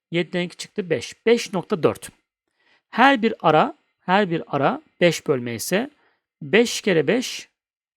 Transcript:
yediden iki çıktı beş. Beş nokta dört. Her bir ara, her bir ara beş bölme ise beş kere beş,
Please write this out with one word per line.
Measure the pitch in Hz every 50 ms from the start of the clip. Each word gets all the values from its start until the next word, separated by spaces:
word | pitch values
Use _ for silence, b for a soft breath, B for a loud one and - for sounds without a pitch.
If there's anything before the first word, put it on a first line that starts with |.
| _ _
yediden | 160 170 175 160 - 175
iki | 175 170 - -
çıktı | - - _ - 196 170
beş. | 156 120 - - - - _
Beş | 220 240 233 - - -
nokta | 180 - - 214 170 139
dört. | 123 98 - - - - _ _ _ _ _ _ _ _ _ _ _ _ _ _ _
Her | - - 247 277 277 233
bir | 202 220 - -
ara, | - 170 151 160 202 277 349 _ _ _ _ _
her | _ 180 180 202 214 175
bir | 165 156 - -
ara | - 139 135 165 233 311 - _ _ _
beş | 175 175 156 - - -
bölme | 143 127 120 120 117
ise | 110 - - 180 196 254 294 - _ _ _ _ _ _ _ _ _
beş | - 139 135 208 240 220 - -
kere | - 208 180 160 143 139
beş, | 202 262 254 - - - - - _ _ _ _ _ _ _ _ _